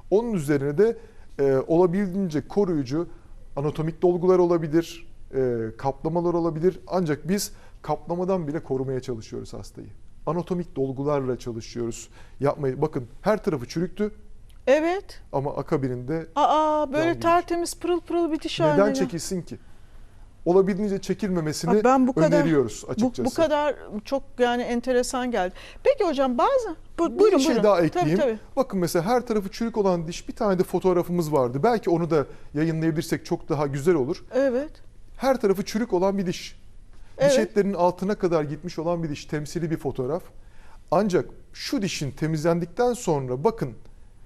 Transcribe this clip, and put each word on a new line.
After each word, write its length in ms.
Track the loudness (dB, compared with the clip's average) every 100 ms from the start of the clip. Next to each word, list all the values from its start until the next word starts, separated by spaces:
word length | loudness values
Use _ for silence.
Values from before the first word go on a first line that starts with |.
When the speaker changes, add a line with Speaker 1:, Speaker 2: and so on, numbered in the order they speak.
| 0
Speaker 1:
onun 220 | 0 2
üzerine 440 | -2 0 0 2 4
de, 200 | 2 2 -10 -18 -14 0
e, 160 | 2 2 4
olabildiğince 800 | 4 4 2 -2 -2 -2 -2 -2
koruyucu 600 | 0 2 0 -2 -4 -4 -10 -18 -18 -10 -4
anatomik 460 | -4 -2 -4 2
dolgular 380 | 2 4 4 6
olabilir, 680 | 4 2 2 0 0 -10 -16 -16 -6 0
e, 220 | 0 0 -4 -4
kaplamalar 560 | -6 -4 -2 0 0
olabilir. 460 | 0 0 2 0 0 -4
Ancak 400 | -2 0 -2 -2
biz 220 | -2 -2 -10 -18 -12
kaplamadan 640 | -6 -6 -4 -4 0 -2 -2
bile 160 | -6
korumaya 360 | -4 -4 -2 -4
çalışıyoruz 540 | -6 -8 -8 -12 -10
hastayı. 340 | -12 -14 -16 -18 -18 -18 -10 -4
Anatomik 480 | -4 -4 -4 -4 -4
dolgularla 640 | -4 -2 -2 0 -2 -4
çalışıyoruz. 720 | -6 -8 -8 -6 -6 -6 -14 -20 -20 -2
Yapmayı, 420 | -2 0 -4 -2
bakın 260 | -2 -2 -8 -4
her 220 | 0 0
tarafı 220 | 0 -4 -4
çürüktü. 440 | -4 -4 -2 -4 -6 -16 -18 -18 -6 2
Speaker 2:
Evet. 540 | 4 4 -2 -6 -16 -6
Speaker 1:
Ama 220 | -4 -2 -6
akabirinde 720 | -2 0 0 -4 -4 -6 -4 0
Speaker 2:
Aa, 580 | 4 4 2 2 0
böyle 140 | 0 0
Speaker 1:
yandı. 120 | 0
Speaker 2:
tertemiz 600 | 2 2 2 -2 -4 -4
pırıl 200 | -2 -2
pırıl 300 | 0 -2 0
bir 100 | -2
diş 180 | -4 2
Speaker 1:
Neden 180 | 4 6
Speaker 2:
haline. 160 | 4 2
Speaker 1:
çekilsin 460 | -2 -4 -6 -6
ki? 160 | -8 -14 -16 -20 -20 -20 -20 -20 -20 -4 4
Olabildiğince 560 | 4 4 0 -2 -2
çekilmemesini 720 | -2 -2 0 0 -2 -2 2 4
Speaker 2:
Aa, 40 |
ben 240 | 6 6 4
bu 60 |
kadar, 140 | 4 6
Speaker 1:
öneriyoruz 560 | 6 6 4 2 -4 -6
Speaker 2:
bu, 40 |
Speaker 1:
açıkçası. 380 | 0 0 0 -2
Speaker 2:
bu 40 |
kadar 420 | 2 2 2 0 -2 -8 -10 -4
çok 180 | -6 -4 0
yani 240 | 2 2
enteresan 680 | -2 -2 2 2 2 -2 -2
geldi. 220 | 0 -2 -4 -16 0
Peki 200 | 2 4
hocam, 340 | 0 2 2 2
bazı 380 | 2 2 0 -8 -10 -2
bu, 140 | -2
Speaker 1:
Bir 60 | 6
Speaker 2:
buyurun, 180 | 6 6
Speaker 1:
şey 100 | 4
Speaker 2:
buyurun. 160 | 4
Speaker 1:
daha 120 | 6 6
Speaker 2:
Tabii, 100 | 4
Speaker 1:
ekleyeyim. 320 | 2 2 2
Speaker 2:
tabii. 180 | 2 0 -4 -2
Speaker 1:
Bakın 240 | 0 0
mesela 260 | 0 0 2
her 200 | 0 2
tarafı 220 | -2 -2
çürük 260 | -4 -2 0
olan 300 | 2 0 -2
diş, 200 | -8 -10
bir 80 | -2
tane 240 | 0 2
de 40 |
fotoğrafımız 680 | 2 2 4 2 2 -2 2
vardı. 260 | 2 2 2
Belki 260 | 2 2 2
onu 200 | 2 2
da 160 | 2 0 -8 -8
yayınlayabilirsek 720 | -2 0 2 0 0 -2 -4 -2
çok 240 | -4 -2
daha 180 | -2 0
güzel 280 | 0 2 2
olur. 280 | 2 -4 -2
Speaker 2:
Evet. 380 | 0 2 0 -4 -10 -18 -18 -18 -2
Speaker 1:
Her 240 | 0 2
tarafı 240 | 2 0 -2
çürük 280 | -2 0
olan 240 | 2 2 0
bir 80 | -2
diş. 340 | -4 -10 -16 -18 -18 -18 -18 -16 2
Speaker 2:
Evet. 140 | 4
Speaker 1:
Diş 60 | 4
etlerinin 340 | 4 2 2
altına 420 | 2 2 2 -2 0
kadar 280 | 2 2
gitmiş 360 | 0 -6 -6 -4
olan 240 | -2 -2
bir 60 | -2
diş, 160 | -6 -6
temsili 460 | -6 -4 -4 -4
bir 60 | -2
fotoğraf. 460 | -4 -2 -2 -4 -6 -18 -18 -18 -18 -18 0
Ancak 340 | 2 4 2 0 -10 -18
şu 280 | -12 -4 -2
dişin 300 | -2 -2 -6
temizlendikten 840 | -2 -2 0 2 2 0 0 0
sonra 500 | 0 0 0 0 0
bakın 300 | 0 0 -6 -8 -16 -20 -20 -20